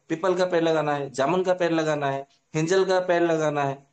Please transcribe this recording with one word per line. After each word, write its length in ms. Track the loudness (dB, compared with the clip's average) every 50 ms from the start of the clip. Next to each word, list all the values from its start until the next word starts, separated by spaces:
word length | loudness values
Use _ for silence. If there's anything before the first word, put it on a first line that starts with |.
| _ -8
पीपल 260 | -6 -2 -2 0 0
का 100 | 0 0
पेड़ 180 | 0 0 2 2
लगाना 300 | 2 0 0 0 -2 -2
है, 160 | -4 -4 -6
जामुन 340 | -4 -2 0 0 0 0 0
का 100 | 0 0
पेड़ 200 | 0 0 0 0
लगाना 360 | 0 0 0 -2 -2 -2 -2
है, 180 | -4 -4 -8 -12 _ _ _ _ -4
हिंजल 300 | -2 0 2 2 2 2
का 140 | 2 2 2
पेड़ 240 | 2 2 2 2 2
लगाना 400 | 2 2 0 0 0 0 0 -2
है, 240 | -2 -4 -6 -12 _